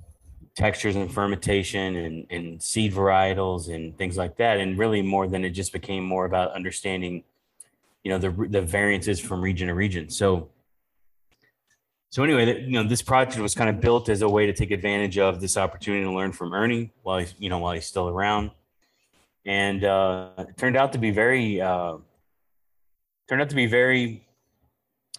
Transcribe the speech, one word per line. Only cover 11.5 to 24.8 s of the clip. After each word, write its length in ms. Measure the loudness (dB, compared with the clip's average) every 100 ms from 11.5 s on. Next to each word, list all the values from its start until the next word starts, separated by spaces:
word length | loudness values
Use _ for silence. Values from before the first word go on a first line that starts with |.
| _ _ _ _ _ _
so 140 | 0
anyway, 200 | 4 6 4
th-, 180 | 2
you 80 | 0
know, 100 | 0
this 200 | 2 0
project 360 | 4 4 4 0
was 160 | -2
kind 160 | 0 0
of 100 | 2
built 280 | 4 4 4
as 140 | 2
a 60 | 4
way 180 | 4 2
to 60 |
take 200 | 0 -2
advantage 440 | 0 0 0 0 2
of 240 | 2 2
this 160 | -2 0
opportunity 460 | -2 -4 -4 -2
to 60 | -2
learn 220 | -2 -4
from 200 | -6 -6
Ernie 380 | -2 0 0 -4 _
while 160 | -4 -2
he's, 160 | -4 -6
you 120 | -6
know, 80 | -4
while 160 | -2
he's 120 | -4 -6
still 220 | -4 -2
around. 420 | -2 0 0 -4 -10 _ _ _ _ _ _ _ _ -4
And, 380 | -2 0 0
uh, 460 | 2 2 2 0 -6 -12
it 180 | -12 -4
turned 200 | 0 2
out 160 | 2
to 40 | 0
be 140 | 0
very, 480 | 4 4 4 2 0
uh, 380 | 0 0 -2 -6 -14 _ _ _ _ _ _ _ _ _ _ _ -4
turned 140 | -2
out 80 | 0
to 60 | 2
be 100 | 2
very, 600 | 4 4 4 0 -6 _ _ _ _ _ _